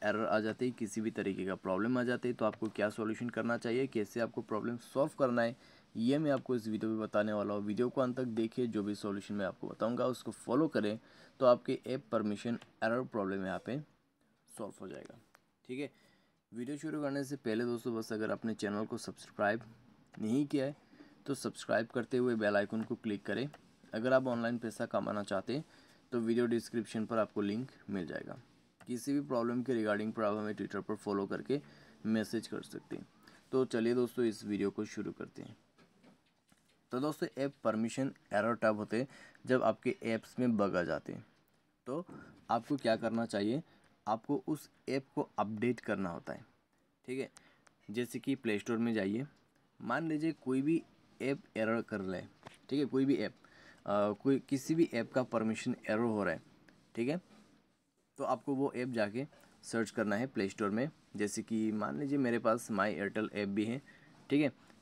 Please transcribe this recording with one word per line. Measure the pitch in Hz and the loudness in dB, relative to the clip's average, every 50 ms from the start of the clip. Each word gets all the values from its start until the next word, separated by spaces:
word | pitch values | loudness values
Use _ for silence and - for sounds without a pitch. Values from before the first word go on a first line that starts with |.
एरर | - 107 104 107 113 | 0 0 2 2 2
आ | - 101 110 | 2 2 2
जाते | 107 110 104 - 123 | 2 0 0 0 -2
ही, | 127 | -2
किसी | 117 - 113 101 - 113 | -2 -2 -6 -4 -2 -2
भी | 107 113 | -2 -2
तरीके | 110 107 101 101 95 98 92 | -2 -2 -2 -2 -2 -2 -2
का | 95 92 | -2 -2
प्रॉब्लम | 87 - 95 92 95 104 120 127 123 | -2 0 0 2 2 2 2 2 2
आ | |
जाते | 120 123 123 117 - 123 | 2 0 0 0 0 -2
ही, | 117 | 0
तो | - 113 | 0 0
आपको | 107 101 - 113 110 | 0 0 -2 -4 -4
क्या | - - 101 107 | 0 0 0 0
सॉल्यूशन | 107 - 110 107 107 - 120 120 | 0 0 -2 -2 -2 -4 -4 -4
करना | - 117 110 117 120 113 | -2 -2 -2 0 -2 -2
चाहिए, | - 120 113 127 135 135 | -2 0 0 0 0 0
कैसे | - 113 104 - - 120 | 0 -2 -2 -2 -2 -2
आपको | 117 110 - 123 | -2 -2 -2 -6
प्रॉब्लम | 110 - 113 107 - 117 120 117 - | -6 -4 -4 -2 -2 -2 -4 -6 -8
सॉल्व | - - 131 143 156 - - | -4 0 0 0 0 2 2
करना | 139 123 120 120 | 2 2 4 4
है, | 117 117 123 - - - - - - _ - | 2 2 0 -6 -14 -20 -20 -20 -20 _ -4
ये | 107 113 123 139 151 | 0 2 4 4 4
मैं | 160 147 | 4 2
आपको | 139 127 - - 127 | 2 2 0 0 -2
इस | 117 107 113 | -2 0 -2
वीडियो | 107 101 110 110 | -2 0 0 0
में | 110 110 | 0 -2
बताने | 107 104 - 104 104 107 | -2 0 2 2 2 2
वाला | 107 104 101 101 104 | 2 0 0 0 -2
हूँ। | 104 | -2
वीडियो | 101 104 104 117 123 120 | -2 -2 0 2 0 2
को | - 143 | 2 2
अंत | 127 123 120 | 0 2 0
तक | 131 131 | -2 -4
देखिए, | 120 110 113 113 113 - 131 123 | -2 0 0 0 0 0 -2 -2
जो | 117 107 107 | 0 0 0
भी | 101 104 104 | 0 -2 -2
सॉल्यूशन | - - 104 98 98 - - 104 | -4 -4 -4 -4 -4 -6 -6 -4
मैं | 101 98 | -2 -2
आपको | 87 - - - - | -4 -4 -6 -10 -10
बताऊँगा | - - - 117 123 120 123 | -4 -2 0 0 0 0 0
उसको | 127 120 - - 113 | 0 -2 -4 -8 -10
फॉलो | 101 - - - 117 143 160 151 | -12 -8 -4 0 2 2 2 2
करें | - 117 107 104 107 113 - - - - - - - - | 2 0 0 0 -2 -4 -8 -16 -20 -20 -20 -16 -2 4
तो | 135 | 6
आपके | 123 123 117 - - 131 - - | 8 8 6 4 -2 -4 -4 -4
ऐप | 110 127 143 - - | -4 -6 -6 -4 -2
परमिशन | 117 110 107 104 104 101 - 117 120 - - - _ - 110 | -2 0 0 0 -2 -2 -2 -4 -4 -4 -6 -12 _ -2 0
एरर | 113 117 127 127 | 0 0 0 -2
प्रॉब्लम | 127 - 110 98 95 98 98 95 | -2 -2 -2 0 0 0 -2 -2
यहाँ | 95 92 87 - | -2 -4 -4 -4
पे | 104 120 151 151 - _ _ _ _ _ _ _ _ _ _ _ _ | -6 -6 -6 -6 -10 _ _ _ _ _ _ _ _ _ _ _ _
सॉल्व | - - 107 98 - - | -12 -10 -10 -10 -10 -12
हो | 95 - | -12 -12
जाएगा। | - - - - - - - _ _ _ _ _ _ _ _ - | -12 -12 -14 -16 -18 -20 -20 _ _ _ _ _ _ _ _ -10
ठीक | 127 135 | -8 -8
है, | 143 135 - _ _ _ _ _ _ _ _ _ _ _ | -8 -8 -10 _ _ _ _ _ _ _ _ _ _ _
वीडियो | 107 117 123 131 151 | -10 -8 -6 -6 -6
शुरू | 143 156 160 151 151 | -6 -6 -6 -4 -2
करने | 147 139 139 139 139 | -2 -2 -2 -2 -4
से | 131 147 | -4 -6
पहले | 135 - 117 110 113 123 | -4 -2 0 0 2 2
दोस्तों, | 120 120 117 - 127 117 | 0 0 -2 -2 -2 -2
बस | 110 110 - | -2 -2 -4
अगर | 113 107 110 104 | -2 -2 -2 -2
आपने | 101 98 - 113 107 | -2 -2 -2 -4 -2
चैनल | - 110 101 104 104 110 | -2 -2 -2 0 -2 -2
को | - 120 110 | -4 -6 -6
सब्सक्राइब | - - 92 - - - - - 104 101 110 117 - - - - - - - - - _ - | -8 -8 -12 -12 -14 -10 -2 2 2 2 2 0 -4 -10 -20 -20 -20 -20 -20 -20 -20 _ -8
नहीं | - 110 107 120 143 147 | -4 0 2 2 2 2
किया | 139 - 139 131 | 2 0 0 0
है | 139 151 - _ _ - - - - - - - | 0 -4 -8 _ _ -20 -20 -20 -20 -20 -10 -6
तो | - 139 | -6 -4
सब्सक्राइब | - - 110 - - - - 113 107 117 | -2 -4 -4 -6 -6 -2 2 2 2 2
करते | - - 123 117 - 131 | 0 -2 -4 -2 0 2
हुए | 123 123 127 120 | 2 4 2 2
बेल | 110 107 104 104 | 2 2 4 4
आइकन | 101 101 95 117 113 | 4 2 2 0 -4
को | 110 - 120 | -2 -4 -4
क्लिक | - - 113 101 101 - | -4 -2 -2 -2 -2 -2
करें। | - 101 95 131 147 - - - - _ _ - - - | -2 -2 -2 -2 -4 -6 -12 -20 -20 _ _ -12 -8 -4
अगर | 110 113 127 | -2 2 4
आप | 131 131 131 | 4 4 4
ऑनलाइन | 127 120 117 117 117 120 117 | 2 0 0 0 -2 -2 -2
पैसा | 120 110 - - 117 | -4 -6 -4 -4 -4
कमाना | 113 - 104 110 107 107 104 | -2 0 0 0 0 -2 -2
चाहते | 98 - 98 95 - - 117 | -2 -2 -2 -2 -2 -2 -4
हैं | 151 160 - - - - - - _ _ _ | -4 -4 -8 -14 -20 -20 -20 -20 _ _ _
तो | - 120 | -2 0
वीडियो | 113 113 117 120 120 | 2 2 4 4 4
डिस्क्रिप्शन | 117 117 113 113 - - 117 104 - - 113 107 | 4 2 0 -2 -2 -4 -4 -2 -2 -2 -4 -2
पर | - 117 113 | 0 2 2
आपको | 104 98 - 107 | 2 2 0 0
लिंक | 101 101 101 113 131 135 - - - - | 0 0 0 -2 -4 -8 -12 -14 -10 -6
मिल | 101 95 87 | -4 -4 -4
जाएगा। | - - - - - - - - - _ _ _ _ _ - | -4 -6 -8 -8 -10 -12 -14 -16 -20 _ _ _ _ _ -16
किसी | - - 123 117 - 143 | -10 -8 -8 -6 -2 -2
भी | 139 147 | -2 -2
प्रॉब्लम | 143 143 131 120 117 120 120 127 | 0 0 0 0 2 2 0 0
के | 117 135 127 | 0 0 0
regarding | 113 107 107 104 104 107 110 110 | 2 2 2 2 2 0 -2 -2
पर | 117 110 | 0 0
आप | 104 104 | 0 0
हमें | 107 107 107 104 | 0 -2 -4 -4
Twitter | 101 98 90 - 98 90 | -4 -6 -4 -4 -6 -4
पर | - 110 | -4 -6
फॉलो | - - 107 101 98 98 | -4 -2 0 0 0 0
करके | 92 95 104 110 - 131 147 143 - - - - - - - - | 0 -4 -4 -2 -2 -2 -2 -2 -6 -18 -20 -20 -20 -14 -6 -2
मैसेज | 110 110 110 107 - - 113 - | 0 0 0 0 0 -2 -4 -4
कर | - - - | -4 -6 -8
सकते | - - - - - - - | -8 -10 -12 -14 -12 -10 -10
हैं। | - - - _ _ - - - - - - | -10 -12 -14 _ _ -20 -20 -20 -20 -6 0
तो | - 131 131 | 2 2 2
चलिए | - - 117 113 117 120 | 2 2 2 2 2 4
दोस्तों, | 127 123 117 - 127 120 | 2 2 0 2 0 0
इस | 113 104 - - | 0 0 -2 -2
वीडियो | 104 104 98 101 98 | -2 0 0 0 0
को | - - 107 | 0 -2 -6
शुरू | 107 - 107 101 - | -6 -6 -6 -6 -6
करते | - - - - - - | -6 -8 -10 -12 -12 -14
हैं। | - - 113 - _ _ _ - - _ _ _ - - - _ _ _ _ _ _ _ _ _ _ _ _ _ _ - | -14 -14 -16 -20 _ _ _ -20 -20 _ _ _ -20 -20 -20 _ _ _ _ _ _ _ _ _ _ _ _ _ _ -6
तो | - 127 | -4 -2
दोस्तों, | 139 151 147 - 175 - - 131 | -2 -2 -2 -2 -4 -4 -2 -2
ऐप | 139 139 - _ - | -4 -4 -4 _ 0
परमिशन | 113 107 110 113 113 - - 135 139 - - _ - | 2 2 2 0 0 0 -2 -2 -2 -4 -8 _ -2
एरर | - 104 104 117 117 - | 0 2 4 2 2 4
तब | - 110 107 | 4 4 4
होते | 104 107 - 107 113 | 2 0 -2 0 -2
हैं | 135 - - - - - - - - | -2 -2 -6 -16 -20 -20 -20 -8 0
जब | 123 127 127 | 2 4 4
आपके | - 110 107 - - 127 - - - | 4 4 2 2 0 -2 -2 -2 -2
ऐप्स | 113 113 113 - - - - | -2 -2 -2 -4 -6 -2 0
में | 127 120 113 | 2 4 4
बग | 104 101 95 95 | 4 4 4 4
आ | 90 | 2
जाते | 87 82 78 73 - - | 2 2 0 -2 -4 -8
हैं। | 50 - - - _ _ _ _ _ _ _ _ _ _ _ | -10 -12 -12 -18 _ _ _ _ _ _ _ _ _ _ _
तो | 120 131 165 180 - - - - - - - - - | -6 -6 -6 -6 -8 -12 -18 -18 -20 -20 -10 -4 -2
आपको | 110 117 117 - 147 | -2 0 0 0 -2
क्या | 131 - 117 113 | 0 2 2 2
करना | 104 117 110 113 113 117 | 2 2 0 0 0 0
चाहिए, | - - 101 101 107 123 160 - _ - _ _ _ _ _ - | 0 0 0 2 2 0 0 -2 _ -16 _ _ _ _ _ -4
आपको | - 107 - - - 143 131 - | -2 -2 -2 0 -2 -2 -2 -2
उस | - 151 143 - - _ _ _ - | -2 -4 -4 -6 -12 _ _ _ -4
ऐप | 127 139 135 - - | -2 -2 -4 -4 -4
को | 143 139 - _ - | -4 -4 -2 _ -2
अपडेट | 104 104 110 104 117 120 120 - | -2 -2 0 0 2 0 0 0
करना | - - 104 98 95 87 | -2 -2 -2 -2 -2 -4
होता | 85 65 - - | -4 -6 -8 -10
है। | - - - - _ _ _ _ _ _ _ _ _ _ _ - | -10 -10 -12 -18 _ _ _ _ _ _ _ _ _ _ _ -8
ठीक | 127 135 | -6 -6
है, | 131 - - - - - _ _ _ - - _ _ - | -6 -6 -10 -18 -20 -20 _ _ _ -20 -20 _ _ -6
जैसे | 104 120 123 117 - 131 | -4 -2 -2 -2 -4 -4
कि | - 139 135 | -2 -2 -2
प्ले | 120 - 113 104 101 | 0 0 0 0 0
स्टोर | - - 117 110 | 0 0 0 2
में | 117 117 113 | 2 2 2
जाइए, | 110 95 98 104 117 139 147 - _ _ _ _ _ _ _ _ - | 2 2 2 0 -2 -4 -6 -10 _ _ _ _ _ _ _ _ -10
मान | - - 120 147 165 160 | -4 -2 -2 -2 0 0
लीजिए | 156 147 156 165 151 | -2 0 0 -2 -2
कोई | - - 127 131 135 | -2 -2 0 0 2
भी | 139 151 165 160 - - _ _ _ _ - - | 2 2 2 0 0 -6 _ _ _ _ -10 -4
ऐप | 120 135 143 - - - - | -2 -2 -2 -2 -6 -6 -2
एरर | 110 110 107 113 117 | 0 2 2 2 0
कर | 104 - 110 101 | 0 -2 -4 -4
रहा | 95 95 90 | -2 -4 -4
है, | 87 - - - _ - - - - _ - | -6 -6 -10 -14 _ -20 -20 -20 -20 _ -2
ठीक | 131 147 | 0 0
है, | 143 | 0
कोई | 117 131 131 135 | 2 2 4 4
भी | 139 135 | 4 4
ऐप, | - 107 95 - - - - - - - - - - - | 2 0 -2 -6 -10 -20 -20 -20 -20 -20 -20 -20 -10 -2
अ, | - 101 104 104 107 | 0 2 4 4 4
कोई | 104 - - 135 139 120 - - | 2 2 2 2 2 2 2 0
किसी | 139 135 - - 160 | -2 -2 0 2 2
भी | 165 165 - - | 4 2 4 2
ऐप | 117 113 - | 0 -2 0
का | - 131 127 | 0 0 0
परमिशन | - - 113 110 110 110 - - 127 120 - - - | 2 0 0 2 0 0 -2 -2 -4 -4 -4 -2 -2
एरर | 107 110 | 0 2
हो | 120 117 110 104 98 | 2 2 2 2 2
रहा | 90 80 | 0 0
है, | - - - - - _ - - _ _ _ - | -2 -6 -14 -20 -20 _ -20 -20 _ _ _ -4
ठीक | 117 117 131 | -2 0 0
है, | 160 185 - - - - - - - _ _ _ _ _ _ _ _ _ _ _ _ - | 0 -2 -4 -10 -20 -20 -20 -20 -20 _ _ _ _ _ _ _ _ _ _ _ _ -4
तो | 135 | -2
आपको | 104 131 113 - 147 139 | 0 0 0 -2 -2 0
वो | 131 139 135 - | 0 0 0 0
ऐप | 120 127 131 | -2 -4 -2
जाके | 120 113 104 101 101 123 143 - - - - - - - - | 0 0 0 0 -2 -4 -8 -8 -12 -18 -20 -20 -20 -20 -8
सर्च | - - 113 110 - | -2 0 0 0 0
करना | - - 107 107 104 | 0 0 0 2 2
है | 104 127 | 0 0
प्ले | 135 - 110 98 98 | -2 0 -2 -2 -2
स्टोर | - - 110 101 | 0 0 0 0
में। | 104 113 135 156 - _ _ _ - | 2 0 0 -2 -4 _ _ _ -4
जैसे | 101 104 101 - 113 | -2 -2 -2 -2 -4
कि | 110 - 113 110 110 107 | -4 -2 0 0 0 0
मान | 107 107 104 - 143 147 | 0 0 -2 -2 -2 -2
लीजिए | 147 135 143 143 | -2 0 2 2
मेरे | 131 120 117 113 | 2 2 2 2
पास | 113 113 113 120 - - | 4 2 2 2 0 0
My | 110 95 98 107 92 | 0 2 2 2 2
Airtel | 78 101 98 - 110 110 - | 0 -2 -2 0 -2 -2 -2
ऐप | - 104 104 98 | -2 -2 -2 0
भी | 98 107 104 | 0 0 0
है, | 110 120 143 - - - - - - - - - - | 0 -2 -6 -8 -14 -20 -20 -20 -20 -20 -16 -2 2
ठीक | 135 143 | 2 4
है, | 156 127 - - - - - - | 4 2 0 -6 -16 -20 -6 2